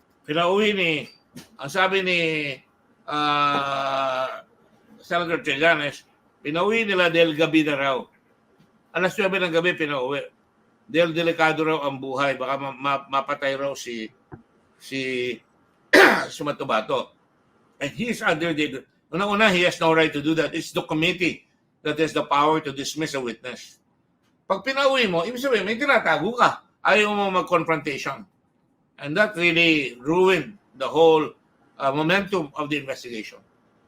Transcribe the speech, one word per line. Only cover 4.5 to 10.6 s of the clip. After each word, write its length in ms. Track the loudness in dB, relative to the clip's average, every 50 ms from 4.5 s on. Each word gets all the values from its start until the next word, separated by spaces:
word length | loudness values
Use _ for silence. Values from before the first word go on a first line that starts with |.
| _ _ _ _ _ _ _ _ -20 -20 -8
Senator 400 | -4 -4 -2 -2 -2 -4 -4 -2
Trillanes, 640 | -4 -2 2 4 4 4 4 0 -4 -6 -10 -14 _ _ _ _ _ _ _
pinauwi 480 | -8 -6 -2 0 0 0 0 0 0 0
nila 240 | 2 2 2 4 4
dahil 240 | 4 4 4 4
gabi 240 | 2 0 2 4 2
na 160 | 2 2 0
raw. 220 | 0 0 -2 -2 -2 -4 -8 _ _ _ _ _ _ _ _ _ _ _ _ _ _ _ _ -4
Alas 160 | -2 -2 -2 0 -2
nuwebe 160 | -2 0 0
ng 160 | 0 -2 0 0
gabi 240 | 0 0 0 0
pinauwi. 480 | -2 -4 -4 -4 -4 -4 -4 -6 -6 -8 -10 -16 _ _ _ _ _